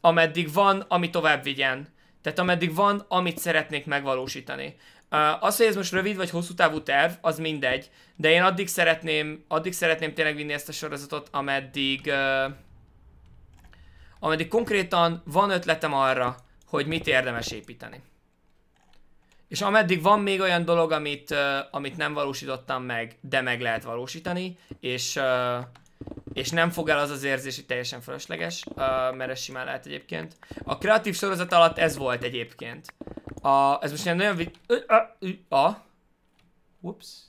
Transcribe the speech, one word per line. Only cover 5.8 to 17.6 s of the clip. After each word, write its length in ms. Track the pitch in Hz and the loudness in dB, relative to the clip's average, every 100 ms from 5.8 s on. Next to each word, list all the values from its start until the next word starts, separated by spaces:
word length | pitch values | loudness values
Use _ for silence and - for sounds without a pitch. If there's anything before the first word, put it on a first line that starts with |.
| 180 | -2
rövid 240 | 185 190 196 | -2 -2 -2
vagy 140 | 175 | -4
hosszú 240 | 170 170 | -4 -6
távú 300 | 175 170 156 | 2 2 2
terv, 280 | 156 139 165 175 | 0 2 2 2
az 180 | 165 156 | -2 -2
mindegy. 500 | 160 151 131 131 - _ _ _ | -4 -2 -2 -2 -6 _ _ _
De 140 | 156 | 4
én 140 | 165 | 6
addig 240 | 185 175 185 | 6 2 -4
szeretném, 760 | - 165 160 165 156 151 151 _ | 2 2 2 0 -2 -2 -8 _
addig 260 | 156 170 | -2 -2
szeretném 400 | 175 165 160 160 | -2 0 0 -2
tényleg 220 | 151 156 147 | 0 -2 0
vinni 180 | 147 | -6
ezt 160 | 147 143 | -6 -6
a 20 | |
sorozatot, 560 | 147 156 147 139 151 147 | -10 -8 -8 -8 -10 -6
ameddig, 760 | 143 139 139 135 139 135 135 151 | -6 -2 -2 -4 -4 -2 -2 -2
ö, 380 | 139 135 135 135 143 - - - _ - - - - - - - - - - - - | 0 2 0 -2 -6 -20 -20 -20 _ -20 -20 -20 -20 -20 -20 -20 -20 -20 -20 -20 -6
ameddig 280 | - 156 - | -2 0 0
konkrétan 760 | 226 233 202 180 180 170 165 - | 0 0 0 2 2 2 0 -2
van 240 | 156 202 | 2 4
ötletem 440 | 185 175 160 156 | 2 0 0 0
arra, 420 | 139 135 131 123 127 _ _ _ | 2 2 2 0 -4 _ _ _
hogy 200 | 143 143 | -4 -2
mit 200 | 160 - | -4 2
érdemes 440 | 131 127 117 113 | 2 2 -4 -6
építeni. 500 | 113 | -10